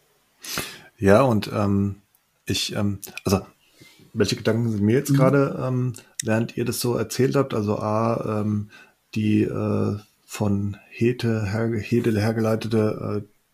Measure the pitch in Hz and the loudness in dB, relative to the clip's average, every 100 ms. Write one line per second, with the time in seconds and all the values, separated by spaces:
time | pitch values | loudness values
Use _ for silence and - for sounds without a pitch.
0 | _ _ _ _ - - - - - - | _ _ _ _ -12 -10 -10 -14 -20 0
1 | 98 104 135 107 - 110 101 98 98 95 | 6 6 6 2 -2 -2 0 0 0 -6
2 | _ _ _ _ - 98 - - 101 98 | _ _ _ _ -6 -4 -4 -2 -4 -4
3 | - - - 190 - _ _ _ - _ | -10 -6 0 0 -2 _ _ _ -20 _
4 | - 110 101 - 110 110 117 107 104 127 | -10 -2 0 0 0 0 0 2 2 2
5 | 147 139 131 139 139 - 127 127 127 113 | 2 4 4 4 2 -2 -2 -2 -2 -6
6 | - - 117 110 117 - 117 110 120 117 | -16 -8 -2 0 0 -4 -4 -2 -2 -2
7 | 110 - 135 139 135 107 104 107 107 107 | -2 0 2 2 0 0 0 -2 0 0
8 | 113 117 - 107 107 104 104 - - _ | 0 -2 -2 -2 -2 -2 -4 -14 -20 _
9 | _ 110 107 104 104 107 107 104 104 104 | _ -2 2 2 2 -2 -2 0 -2 -4
10 | - _ - - 104 101 101 101 - - | -8 _ -14 -4 0 0 -2 -8 -14 0
11 | 117 123 117 110 104 107 117 113 - 120 | 0 0 -2 -2 -2 -2 -2 -4 0 0
12 | 117 104 113 117 110 110 110 110 107 - | 2 0 0 0 0 0 0 0 0 -2
13 | 107 104 104 _ _ | -6 -6 -8 _ _